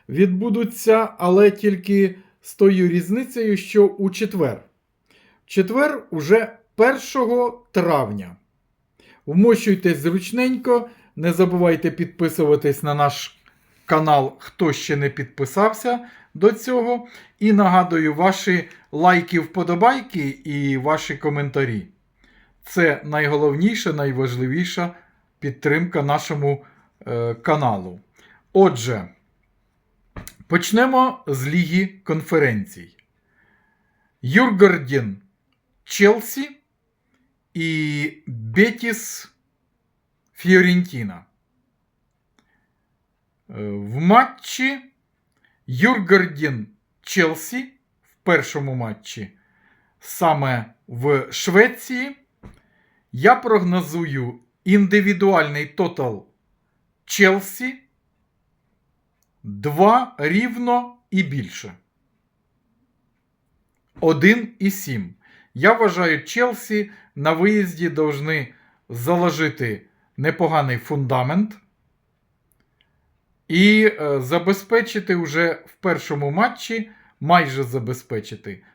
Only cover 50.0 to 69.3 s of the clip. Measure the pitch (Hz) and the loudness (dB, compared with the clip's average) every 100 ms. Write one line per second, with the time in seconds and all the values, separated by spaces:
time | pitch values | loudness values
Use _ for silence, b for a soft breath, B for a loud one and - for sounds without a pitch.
50 | - - 170 147 135 120 110 _ - 120 | -18 -2 0 2 0 -4 -6 _ -16 -4
51 | 139 139 123 - - 180 240 247 - 247 | 0 0 -2 -8 2 4 4 0 -10 -8
52 | 269 277 _ _ - - _ _ _ _ | -8 -12 _ _ -20 -20 _ _ _ _
53 | _ 123 185 247 247 214 180 180 147 165 | _ 0 2 2 2 2 2 -2 -2 -6
54 | 165 139 123 - _ _ 185 202 196 208 | -4 -4 -6 -10 _ _ 2 4 4 2
55 | 196 180 196 180 151 147 147 - 175 - | 2 2 4 4 2 -4 -6 -4 -4 -2
56 | 127 104 - _ _ _ _ _ _ _ | -6 -6 -14 _ _ _ _ _ _ _
57 | - - 190 196 190 - 254 262 _ _ | -10 2 4 4 -4 -10 -10 -10 _ _
58 | _ _ _ _ _ _ _ _ _ _ | _ _ _ _ _ _ _ _ _ _
59 | _ _ _ _ 101 101 139 147 202 240 | _ _ _ _ -16 -10 -6 4 6 6
60 | 247 - 151 190 240 233 240 247 240 - | 2 -4 -2 0 0 -4 -2 -2 -2 -12
61 | _ 190 156 139 104 - 107 87 _ _ | _ -4 -2 -6 -8 -12 -18 -20 _ _
62 | _ _ _ _ _ _ _ _ _ _ | _ _ _ _ _ _ _ _ _ _
63 | _ _ _ _ _ _ _ _ _ - | _ _ _ _ _ _ _ _ _ -2
64 | 165 151 180 240 220 - 196 190 - 117 | 0 4 4 4 -2 -4 -4 -4 -6 -8
65 | 90 - b b b 127 185 226 220 175 | -8 -14 b b b 0 2 4 2 2
66 | 175 151 - 233 247 220 - 214 208 B | 0 -2 -4 -2 -2 -2 -4 -4 -4 B
67 | B - 151 160 196 214 185 156 170 151 | B -4 -2 2 2 2 0 -2 -4 0
68 | 151 139 151 156 123 b b b - 117 | -2 -2 -4 -4 -6 b b b -14 -6
69 | 127 175 175 | 0 2 0